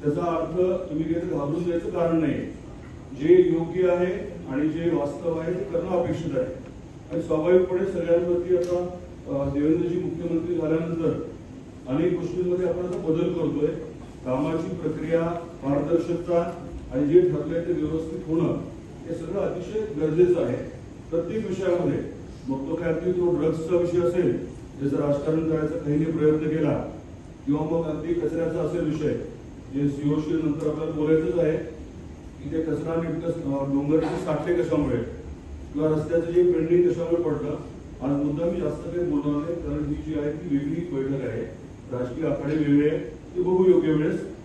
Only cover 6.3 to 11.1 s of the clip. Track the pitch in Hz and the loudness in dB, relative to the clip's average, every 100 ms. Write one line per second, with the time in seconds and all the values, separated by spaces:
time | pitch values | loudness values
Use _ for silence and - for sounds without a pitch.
6.3 | 127 - - - - - - - 170 160 | -2 -2 -6 -12 -16 -16 -16 -6 -6 0
7.3 | 156 170 185 180 180 190 175 165 170 175 | 2 6 6 6 0 0 -2 2 4 4
8.3 | 175 180 175 175 180 180 - - - - | 0 2 0 2 -2 -2 -6 -14 -14 -6
9.3 | 139 139 143 151 175 165 175 143 - 165 | -2 0 2 2 2 2 0 -2 -4 -2
10.3 | 165 175 165 156 160 170 165 151 | -2 0 -2 0 0 -2 0 0